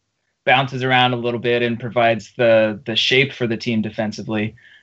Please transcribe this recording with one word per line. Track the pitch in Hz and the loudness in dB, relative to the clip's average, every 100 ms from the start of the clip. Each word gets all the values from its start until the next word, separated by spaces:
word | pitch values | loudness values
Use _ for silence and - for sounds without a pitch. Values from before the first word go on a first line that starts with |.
| _ _ _ _ - | _ _ _ _ 0
bounces | 131 131 131 | 2 0 -2
around | 131 127 123 | 0 2 2
a | 120 | 0
little | 120 120 | -4 -4
bit | 120 120 | 0 0
and | 120 117 | 0 -4
provides | 123 120 117 110 - - | -4 0 2 2 -4 0
the, | 120 110 110 101 - | 4 4 4 -2 -6
the | 110 | -2
shape | - 131 131 | 2 2 2
for | - 117 | -2 -4
the | 113 | -4
team | 123 110 | -4 -2
defensively. | 107 104 107 107 104 110 107 - - _ | -4 -4 -6 -6 -6 -4 -6 -8 -20 _